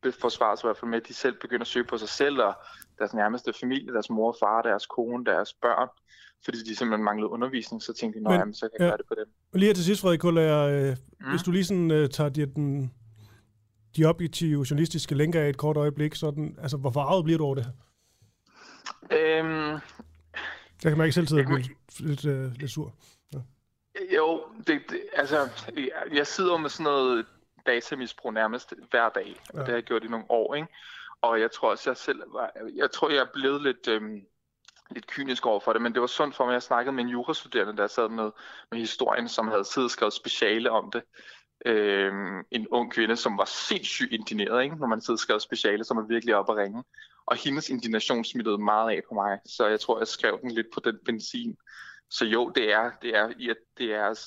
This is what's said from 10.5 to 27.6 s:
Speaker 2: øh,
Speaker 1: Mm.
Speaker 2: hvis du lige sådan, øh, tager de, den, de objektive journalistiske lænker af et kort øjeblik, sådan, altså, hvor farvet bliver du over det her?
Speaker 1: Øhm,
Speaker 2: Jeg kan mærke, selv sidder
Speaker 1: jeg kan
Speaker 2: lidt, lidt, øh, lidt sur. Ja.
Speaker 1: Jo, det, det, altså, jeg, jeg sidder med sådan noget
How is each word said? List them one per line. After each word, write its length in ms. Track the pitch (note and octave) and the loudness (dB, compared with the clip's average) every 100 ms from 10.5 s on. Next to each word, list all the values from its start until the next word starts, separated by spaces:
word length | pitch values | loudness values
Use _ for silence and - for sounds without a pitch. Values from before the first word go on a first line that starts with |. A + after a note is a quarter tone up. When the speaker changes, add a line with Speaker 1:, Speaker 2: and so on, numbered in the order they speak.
| D3+ | 4
Speaker 2:
øh, 340 | C#3+ C#3+ C3+ B2+ - _ | 4 2 0 -2 -8 _
Speaker 1:
Mm. 100 | C3 | -2
Speaker 2:
hvis 120 | D3 | -2
du 80 | F3+ | 2
lige 140 | F3+ F3+ | 2 2
sådan, 260 | F#3+ E3 | 2 4
øh, 180 | D#3 C#3+ | 4 4
tager 200 | - D3 | 2 0
de, 160 | C#3 D3 | 0 -2
den, 460 | C3+ D3 C#3 C3 - - - - - _ _ _ _ _ - | 0 -2 0 -4 -8 -20 -20 -20 -20 _ _ _ _ _ 4
de 100 | D#3 | 6
objektive 600 | E3+ E3+ - E3 D3 C3 | 6 0 0 2 2 2
journalistiske 460 | D3 D#3+ D#3+ - C#3 | 2 2 0 -2 0
lænker 260 | D#3 E3 | 2 4
af 80 | D3 | 2
et 80 | C3+ | 2
kort 200 | D3+ D3+ | 0 2
øjeblik, 380 | D3 C#3+ D3+ D3+ | 0 0 -2 -2
sådan, 420 | D#3 D3 D3+ - | -4 -2 -6 -6
altså, 160 | D#3 C#3 | -6 -2
hvor 140 | C3 | 0
farvet 320 | B2 C#3 F#3 D#3 | 0 2 2 4
bliver 120 | E3 | 2
du 60 | D3 | 2
over 100 | C3+ | -2
det 100 | B2 | -6
her? 60 | - _ _ _ _ _ _ _ - - - - - - | -10 _ _ _ _ _ _ _ -20 -20 -18 -16 -16 0
Speaker 1:
Øhm, 680 | D#3 D#3 D#3+ D#3+ D#3+ D3+ D3+ - - - _ _ - - - - _ | 4 4 4 2 0 -2 -4 -10 -20 -20 _ _ -12 -10 -12 -18 _
Speaker 2:
Jeg 80 | E3 | 2
kan 60 | D3+ | 4
mærke, 140 | D#3+ | 4
selv 160 | E3 D#3 | 4 4
sidder 140 | D3+ | 4
Speaker 1:
jeg 40 | C3+ | 4
kan 60 | C#3 | 2
Speaker 2:
lidt, 420 | B2+ - _ - | -2 -10 _ -8
lidt, 260 | D#3 C#3+ D3 | -4 -2 0
øh, 260 | C3+ C3 | -2 -4
lidt 200 | B2 C#3+ | -6 -8
sur. 220 | D#3 D3 - _ _ _ | -8 -10 -12 _ _ _
Ja. 60 | C#3+ B2 _ _ _ _ - G3 - | -14 -14 _ _ _ _ -10 0 2
Speaker 1:
Jo, 280 | D#3 E3 - - - | 2 0 -6 -8 0
det, 140 | D3 - | 0 -2
det, 100 | - C#3 | -10 -6
altså, 360 | - C#3 D3+ C3+ - - B2 | -2 0 2 0 -4 -10 -6
jeg, 140 | C3 D#3+ - | -6 -6 -2
jeg 140 | D3 C#3+ | 0 0
sidder 300 | - F#3 F3 | 0 2 2
med 120 | D3+ | 0
sådan 140 | - | -2
noget 420 | D#3 C#3+ C3 A#2+ A2+ _ _ _ | 0 2 2 2 -2 _ _ _